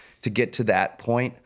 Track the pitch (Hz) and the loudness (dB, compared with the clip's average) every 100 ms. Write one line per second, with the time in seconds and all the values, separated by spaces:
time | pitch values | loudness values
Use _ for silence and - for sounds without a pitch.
0 | - _ 117 107 120 - 107 92 95 - | -20 _ -4 0 0 0 2 2 0 -4
1 | 117 120 123 - | -2 -2 -2 -8